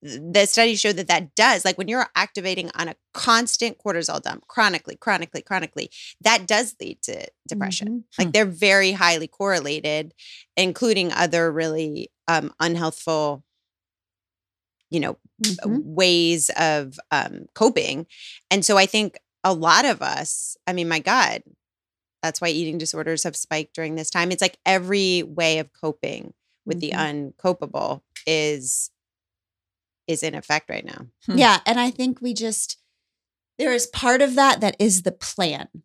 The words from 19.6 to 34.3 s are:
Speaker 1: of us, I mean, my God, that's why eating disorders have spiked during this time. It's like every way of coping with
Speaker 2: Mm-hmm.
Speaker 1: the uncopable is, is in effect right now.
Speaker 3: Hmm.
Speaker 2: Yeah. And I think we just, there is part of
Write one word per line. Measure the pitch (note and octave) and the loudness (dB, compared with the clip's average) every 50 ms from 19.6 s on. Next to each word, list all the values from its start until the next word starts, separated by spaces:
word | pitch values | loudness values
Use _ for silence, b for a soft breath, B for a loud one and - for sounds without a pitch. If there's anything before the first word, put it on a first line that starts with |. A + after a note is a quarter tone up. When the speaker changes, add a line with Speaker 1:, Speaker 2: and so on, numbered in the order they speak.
| D#3+ D#3+ E3 G3 B3+ | 4 6 6 6 6
Speaker 1:
of | C#4+ A3 - | 4 0 0
us, | - - - D3 D3+ D#3 - - - - - _ _ | -2 -4 -4 -4 -6 -6 -6 -8 -8 -10 -12 _ _
I | - F#3 | -4 -4
mean, | F3+ E3+ E3+ | -2 -2 0
my | E3 D#3+ | -2 -2
God, | D3 F#3 G#3+ B3+ A3 D3 A1 - - _ _ _ _ _ _ _ _ _ _ _ _ _ _ _ - | 0 2 4 4 4 2 0 -4 -10 _ _ _ _ _ _ _ _ _ _ _ _ _ _ _ -6
that's | D#3+ D#3 - | -6 -4 -2
why | - E3+ | -2 -2
eating | D#3+ D#3 E3+ D#3 D#3 F3 | -2 -2 -2 -4 -4 -6
disorders | D#3 D#3 - D#3+ D#3 D#3 E3 D#3 - | -6 -6 -6 -6 -4 -4 -4 -4 -4
have | E3+ D3 | -6 -6
spiked | - - _ D#3 D#3 D#3 - _ | -8 -8 _ -4 -6 -6 -6 _
during | - E3 D#3 D#3 | -8 -8 -6 -6
this | D#3+ D#3+ - | -6 -6 -4
time. | - F3+ E3+ F3 F#3 | -2 -2 0 0 0
It's | E3+ | 0
like | G3+ F#3+ - _ _ | 0 0 0 _ _
every | F3+ F#3+ F#3+ F3+ F#3 G3+ G3+ G3 F#3 F3+ F3+ E3 | 2 2 2 2 0 0 0 2 2 2 0 -2
way | - D#3 D#3+ E3+ D#3+ D#3+ D#3 | -4 -4 0 0 2 2 0
of | D#3 D3 _ | -2 -6 _
coping | _ - D#3 D3 _ - - - - - - - _ _ _ _ _ _ | _ -6 -6 -6 _ -8 -8 -8 -10 -14 -18 -20 _ _ _ _ _ _
with | - - F3 | -6 -6 -4
Speaker 2:
Mm-hmm. | E3+ D3 - | -4 -6 -4
Speaker 1:
the | - D#3 D3+ D3 D3 C#3+ C#3 - _ _ | -2 -4 -4 -4 -6 -8 -10 -12 _ _
uncopable | F#3 F3+ F3+ - D3 - - D3+ D3+ C#3+ C#3+ _ _ _ - - | -2 -2 -2 -4 -8 -6 -6 -4 -4 -6 -6 _ _ _ -10 -4
is, | - D#3+ D#3 D3+ D3+ D3+ C#3+ B2+ B2+ - - - - _ _ _ _ _ _ _ _ _ _ _ _ _ _ _ _ _ _ _ _ _ _ _ - | -2 0 0 2 0 -2 -4 -4 -4 -4 -4 -4 -6 _ _ _ _ _ _ _ _ _ _ _ _ _ _ _ _ _ _ _ _ _ _ _ -4
is | E3 D3+ - | -4 -4 -2
in | D#3+ D3+ | -6 -6
effect | D#3 - - D3 D#3 - _ | -8 -4 -2 -2 -2 0 _
right | - - - | -10 -10 -10
now. | - - - B2+ B2+ _ _ _ | -12 -16 -16 -18 -20 _ _ _
Speaker 3:
Hmm. | - F#3+ | 0 4
Speaker 2:
Yeah. | B3 C#4 A#3 G3+ F3+ - | 6 6 6 6 4 4
And | - A#3 A#3+ | 0 0 2
I | A#3+ B3 | 0 -2
think | B3 - B3+ B3+ B3+ - A#3+ | -2 -2 -4 -4 -4 -4 -6
we | B3 A#3+ | -6 -4
just, | G#3 A3 A3+ G#3+ - - - - _ _ _ _ _ _ _ _ _ _ _ _ _ _ _ _ _ | -4 -4 -4 -4 -4 -6 -6 -8 _ _ _ _ _ _ _ _ _ _ _ _ _ _ _ _ _
there | C4 D4+ B3+ | 0 0 0
is | A#3+ B3 | 0 -2
part | - - - - B3 B3 C4 C#4+ | -4 -6 -2 2 4 6 6 4
of | C#4 | 4